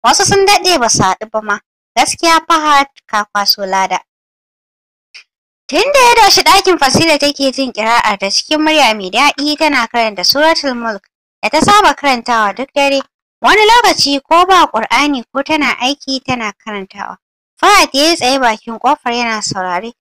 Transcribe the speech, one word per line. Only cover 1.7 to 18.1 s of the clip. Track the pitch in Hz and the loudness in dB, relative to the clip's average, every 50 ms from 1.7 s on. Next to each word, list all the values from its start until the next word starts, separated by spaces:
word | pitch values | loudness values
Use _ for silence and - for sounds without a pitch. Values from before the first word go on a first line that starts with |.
| _ _ _ _ _ | _ _ _ _ _
Gaskiya | 226 269 - - - - 330 330 320 320 | -2 -2 -2 -2 -4 0 2 2 0 2
Fahad | _ 339 320 302 302 294 277 277 277 _ - _ | _ -2 0 2 2 2 2 2 0 _ -20 _
ka | _ - 208 208 | _ -6 -6 -6
kwaso | _ _ 202 202 - - - 202 | _ _ -4 -2 -2 -4 -4 -4
lada. | 190 190 190 190 190 190 - _ _ _ _ _ _ _ _ _ _ _ _ _ _ _ _ _ _ _ _ _ _ _ - _ _ _ _ _ _ _ _ _ | -4 -2 -2 0 -2 -2 -6 _ _ _ _ _ _ _ _ _ _ _ _ _ _ _ _ _ _ _ _ _ _ _ -20 _ _ _ _ _ _ _ _ _
Tun | - 254 311 427 554 571 | -6 -4 -2 -2 2 4
da | 554 | 4
ya | 494 480 480 | 4 6 6
doshi | 466 427 392 - 392 - | 6 4 4 4 2 4
ɗakin | 311 359 392 392 381 359 | 4 2 4 4 2 0
Fasila | - 285 262 262 - 320 330 302 285 | 2 0 0 0 0 2 2 2 0
take | 285 285 285 - 277 269 | 0 -2 -2 -2 -4 -4
jin | 254 - 269 254 - | -2 -4 -6 -6 -6
ƙira'ar | - 214 220 233 240 - 214 208 196 | -4 -2 0 0 0 0 -2 -4 -4
da | - 196 | -6 -4
cikin | 196 - - - 311 302 | -4 -6 -4 -2 -2 0
murya | 302 311 311 302 269 226 220 | 0 0 2 2 2 2 0
mai | 214 196 185 | -2 -6 -4
daɗi | 196 226 277 294 262 - 277 294 302 | -2 0 0 0 0 -2 -4 -4 -2
tana | 294 320 302 294 262 233 | 0 0 0 0 0 -4
karanta | - - 240 226 220 202 185 180 | -2 -2 -2 -2 -2 -4 -4 -4
Suratul | - - 277 302 320 330 311 - 277 247 | -2 0 2 2 2 2 0 -2 -4 -6
Mulk | 240 233 226 214 202 _ _ _ _ _ _ _ _ | -4 -6 -8 -8 -10 _ _ _ _ _ _ _ _
da | - 214 | -8 -2
ta | 247 311 | 0 0
saba | 311 - 415 415 403 320 277 | 2 4 4 4 4 4 2
karantawa | - - 285 262 240 226 - 240 226 214 202 190 | 2 -2 -2 -2 -2 -2 -2 0 0 0 -2 -2
duk | 208 262 - _ | -6 -12 -6 _
dare. | 285 277 277 277 269 269 _ _ _ _ _ _ _ | -2 0 0 0 -2 -4 _ _ _ _ _ _ _
Wani | - 247 370 415 427 | 2 2 4 4 4
lokaci | 427 453 480 466 392 320 - - 285 285 277 | 6 4 6 4 2 2 0 0 -2 -2 -4
ko | _ _ 311 339 359 | _ _ 2 2 4
ba | 359 381 359 320 | 4 4 4 4
Ƙur'ani | - - 220 226 - 233 247 285 294 285 254 226 _ _ | 2 0 -6 -4 -2 -2 0 0 0 -2 -4 -6 _ _
ko | 262 277 | -8 -4
tana | - 311 302 285 254 - - | -2 -2 -2 0 -2 -4 -4
aiki | 233 262 285 _ - - 269 262 _ | -4 -6 -6 _ -8 -8 -8 -8 _
tana | - 254 247 226 208 202 | -6 -6 -6 -6 -10 -10
karantawa. | _ _ 226 208 202 190 - - 202 - - 185 _ _ _ _ _ _ _ _ _ | _ _ -12 -10 -10 -10 -12 -14 -14 -14 -14 -14 _ _ _ _ _ _ _ _ _
Fahad | - 359 415 381 320 294 - | 2 4 4 4 2 0 0
ya | 269 294 | -2 0
yi | 330 | 0